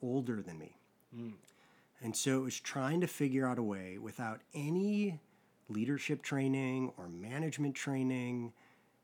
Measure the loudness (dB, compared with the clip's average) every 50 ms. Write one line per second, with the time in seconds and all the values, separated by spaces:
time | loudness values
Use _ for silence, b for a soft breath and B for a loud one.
0 | -2 0 0 2 2 0 -2 -2 -4 -6 -8 -10 -12 -14 -16 -20 _ _ _ _
1 | _ -14 -10 -10 -10 -10 -10 -14 -18 b b b b b b b b b b b
2 | -6 -4 -2 0 2 4 4 2 2 0 -4 -6 -6 -4 -2 0 2 2 4 2
3 | 2 2 2 2 2 2 4 4 4 2 2 2 0 0 0 -2 -4 -6 -8 -8
4 | -8 -8 -6 -4 -4 -4 -4 -6 -10 _ -6 -4 -2 0 2 2 2 4 4 4
5 | 2 2 0 -2 -8 b b b b b b b b -4 -2 0 2 2 2 0
6 | 0 -2 -2 -2 -2 0 0 2 4 4 4 2 2 2 0 0 0 -2 -4 -6
7 | -10 -8 -8 -8 -8 -6 -2 -2 -2 0 0 0 0 0 0 -2 -2 0 2 2
8 | 4 2 2 2 0 0 -2 -2 -4 -6 -8 b b b b b b b b b